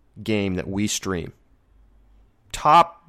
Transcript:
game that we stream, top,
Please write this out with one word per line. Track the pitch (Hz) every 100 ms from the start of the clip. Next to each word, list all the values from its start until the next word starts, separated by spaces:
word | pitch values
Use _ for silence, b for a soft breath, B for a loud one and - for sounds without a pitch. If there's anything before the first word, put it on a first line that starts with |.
| _ -
game | 104 107 101 90
that | 73
we | 98 104
stream, | - 98 90 - - _ _ _ _ _ _ _ _ _ _ _
top, | - 151 165 170 -